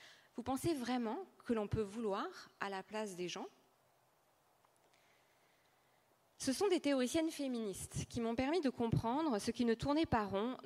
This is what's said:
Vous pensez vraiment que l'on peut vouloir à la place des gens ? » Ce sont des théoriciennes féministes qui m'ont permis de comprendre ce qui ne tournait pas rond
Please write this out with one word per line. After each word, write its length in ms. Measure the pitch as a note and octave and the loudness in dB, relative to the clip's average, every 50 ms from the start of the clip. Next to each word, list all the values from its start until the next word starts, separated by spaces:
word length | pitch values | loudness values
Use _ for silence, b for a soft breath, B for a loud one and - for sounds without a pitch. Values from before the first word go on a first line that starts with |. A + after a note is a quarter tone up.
| B B B B B B B | B B B B B B B
Vous 60 | - A3+ | -8 -4
pensez 280 | B3+ C4 C4 - E4+ E4 | -4 -2 0 0 0 0
vraiment 520 | C4+ A#3+ A#3 B3+ B3 A#3 G#3+ A#3+ F#4 F#4 - - - - | 0 0 0 0 0 0 -2 -4 -6 -8 -12 -16 -8 -2
que 80 | - | 0
l'on 140 | A#3+ A3 G#3 | 0 0 0
peut 160 | G3+ - A3 | 0 0 0
vouloir 680 | G#3+ G3 G3+ A#3 A#3 G#3 F#3+ G#3+ C#4+ F#4 F4 - - - - - | 0 -2 -4 -4 -2 -2 -2 -2 -4 -6 -8 -14 -18 -20 -10 -8
à 80 | G3 G3+ | -6 -6
la 140 | G3 F#3+ F#3+ | -4 -6 -8
place 320 | - G#3 G#3+ A3 G3+ F#3 | -6 -6 -6 -4 -4 -6
des 100 | E3+ F3+ | -6 -6
gens ? » 220 | E3+ - F#3+ B3+ G4 - _ _ _ _ _ _ _ _ _ _ _ _ _ _ _ _ _ _ _ _ _ _ _ _ _ _ b b b b b b b b b b b b b b b b b b b b b b b b b _ _ _ _ _ - | -6 -6 -8 -10 -10 -14 _ _ _ _ _ _ _ _ _ _ _ _ _ _ _ _ _ _ _ _ _ _ _ _ _ _ b b b b b b b b b b b b b b b b b b b b b b b b b _ _ _ _ _ -4
Ce 140 | - C4+ | -2 -2
sont 160 | B3+ - F#4+ G4+ | 0 2 2 4
des 100 | F4+ D4+ | 4 4
théoriciennes 540 | - C#4+ C#4 C4 B3+ A#3+ - E4 D#4+ D#4+ | 4 4 4 4 2 2 2 2 2 0
féministes 720 | D4+ - C#4+ C4 B3 A#3 A3 G3+ - - - - - - - - | 0 -2 -2 -2 -2 -2 -2 -4 -4 -6 -10 -6 -6 -6 -6 -4
qui 120 | - A#3+ | -2 -2
m'ont 160 | A#3 A3+ A#3 | 0 0 0
permis 240 | A#3 C4 C4+ D#4+ F#4 | 0 2 2 2 2
de 100 | D4 B3+ | 2 0
comprendre 680 | - - A#3+ A3+ - - - A3+ B3 D4 D#4+ D#4 A#3 G3+ | 0 0 0 2 2 2 2 2 2 2 2 2 2 2
ce 100 | - A#3+ | 0 0
qui 140 | A3+ - A#3+ | 0 2 2
ne 100 | A#3 A3+ | 2 2
tournait 320 | A3+ - C4+ C#4+ D#4 E4 | 2 2 2 4 4 4
pas 180 | - B3 A3+ G#3 | 4 2 2 2
rond 320 | F#3+ F#3+ F#3+ G#3+ B3+ B3+ - - | 0 0 0 0 0 -2 -6 -6